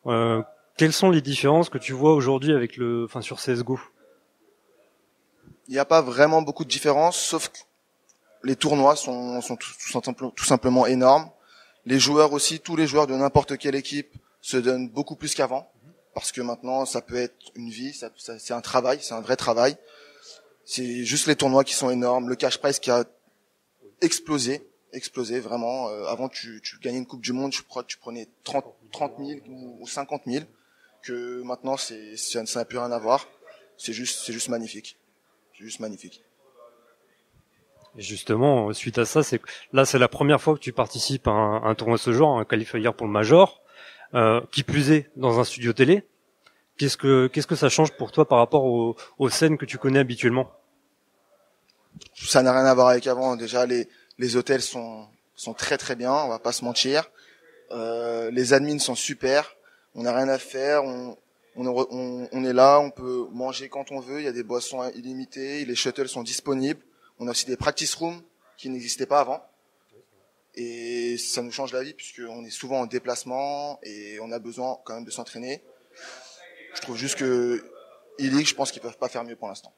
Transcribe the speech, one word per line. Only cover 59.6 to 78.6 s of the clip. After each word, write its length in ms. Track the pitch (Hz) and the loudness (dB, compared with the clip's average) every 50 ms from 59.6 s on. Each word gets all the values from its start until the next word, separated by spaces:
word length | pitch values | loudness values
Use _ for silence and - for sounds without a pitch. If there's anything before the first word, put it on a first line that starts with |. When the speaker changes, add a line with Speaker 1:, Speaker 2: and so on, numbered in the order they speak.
| _ _ _ _ _ _ _ | _ _ _ _ _ _ _
Speaker 2:
on 80 | 117 | -6
n'a 100 | 117 120 | -4 0
rien 160 | 120 127 135 135 | 0 0 2 0
à 100 | 135 131 | 0 -2
faire, 440 | - - - 131 135 143 147 147 | -4 -10 -8 -4 0 2 2 2
on, 340 | 139 135 127 123 123 123 107 _ _ _ _ _ _ _ _ | 0 -2 -8 -10 -12 -14 -16 _ _ _ _ _ _ _ _
on, 140 | 123 123 127 | -6 -4 -2
on, 600 | 123 127 135 - 123 127 127 123 123 123 123 - | 0 0 -2 -2 -4 -8 -8 -8 -8 -10 -10 -8
on 120 | - 131 127 | -6 -4 -2
est 80 | 127 | 2
là, 280 | 123 127 131 139 143 147 | 6 8 8 10 10 8
on 100 | 147 139 | 4 2
peut 380 | - - 127 127 127 123 117 - | -8 -10 -10 -6 -6 -6 -6 -8
manger 380 | 98 120 127 131 127 123 135 131 | -8 -8 -8 -6 -8 -10 -12 -12
quand 240 | - 139 135 - | -12 -12 -12 -10
on 80 | 143 135 | -12 -12
veut, 180 | 123 127 139 147 | -12 -10 -10 -6
il 60 | 151 | -6
y 40 | 135 | -6
a 40 | |
des 100 | 120 120 | -6 -6
boissons 400 | 117 107 123 123 120 - 139 127 123 127 - | -6 -4 -4 -4 -4 -6 -8 -6 -8 -8 -8
illimitées, 680 | 117 120 127 131 131 131 _ - 135 135 139 143 147 143 | -10 -12 -12 -10 -10 -12 _ -12 -12 -10 -8 -8 -8 -6
les 100 | 123 120 | -6 -4
shuttles 320 | - - 131 123 139 135 127 | -2 -2 -4 -2 -4 -6 -6
sont 160 | - 131 117 | -6 -10 -8
disponibles. 560 | 113 - - - 143 139 131 131 143 156 - _ _ _ _ _ _ _ _ | -8 -10 -8 -4 -4 -2 -2 0 -2 -4 -6 _ _ _ _ _ _ _ _
On 80 | 120 120 | -8 -4
a 20 | |
aussi 160 | 120 - - | -4 -4 -4
des 100 | 131 127 | -4 -6
practice 380 | - - 147 147 - 160 147 - | -2 -2 -2 -2 0 -4 -4 -4
rooms 260 | - 165 170 175 170 170 _ _ _ _ _ _ | -4 -6 -6 -6 -10 -18 _ _ _ _ _ _
qui 120 | - - 131 | -14 -10 -10
n'existaient 380 | 131 127 120 120 - - 131 | -10 -8 -8 -8 -6 -6 -2
pas 140 | - 143 147 | 2 2 2
avant. 200 | 135 123 139 160 - _ _ _ _ _ _ _ _ _ _ - _ _ _ _ _ _ _ _ _ _ _ | 2 2 -4 -8 -8 _ _ _ _ _ _ _ _ _ _ -20 _ _ _ _ _ _ _ _ _ _ _
Et 600 | 120 120 117 117 117 117 117 120 120 120 120 120 | -12 -12 -12 -12 -12 -10 -8 -6 -4 -4 -4 -4
ça 260 | 117 - - - 127 | -6 -6 -6 -6 -6
nous 100 | 120 120 | -6 -8
change 200 | 117 - 135 127 | -8 -8 -8 -6
la 120 | 123 127 131 | -6 -6 -8
vie 100 | 147 160 | -8 -14
puisqu'on 500 | - - - - 123 120 117 117 120 117 | -18 -20 -20 -16 -16 -16 -16 -14 -16 -16
est 60 | 110 | -14
souvent 300 | 107 - - 127 135 131 | -14 -14 -8 -4 -2 -2
en 60 | 123 | -2
déplacement 920 | 110 123 123 - 123 120 120 - 127 127 131 139 143 143 143 143 147 139 - - | -2 -4 -6 -4 -4 -6 -6 -6 -8 -6 -6 -4 -4 -6 -6 -8 -10 -10 -14 -16
et 340 | 107 104 104 104 104 107 107 | -18 -16 -16 -16 -14 -14 -12
on 120 | 113 113 | -10 -10
a 80 | 117 120 | -10 -10
besoin 380 | 110 117 113 123 127 131 127 - | -10 -12 -10 -6 -6 -6 -6 -8
quand 120 | _ - 110 | _ -14 -14
même 100 | 117 120 | -14 -12
de 80 | - | -12
s'entraîner. 500 | - - 117 - - 117 120 127 156 - _ - - _ _ _ _ - - - - - - - - - - - - - - - - | -12 -14 -14 -14 -14 -14 -10 -10 -12 -12 _ -20 -20 _ _ _ _ -20 -20 -20 -20 -20 -20 -20 -20 -20 -20 -20 -20 -20 -20 -16 -14
Je 60 | - | -14
trouve 160 | - - 120 | -12 -10 -10
juste 180 | 113 127 139 - | -8 -6 -6 -4
que 500 | - 139 131 127 123 120 120 120 107 - - - - - - - - _ - - - | -2 0 2 2 2 2 0 -2 -2 -6 -12 -20 -20 -20 -20 -20 -20 _ -20 -8 -4
E-League, 280 | 139 135 135 143 151 147 | -2 2 2 2 2 0
je 60 | - | -2
pense 160 | - | -2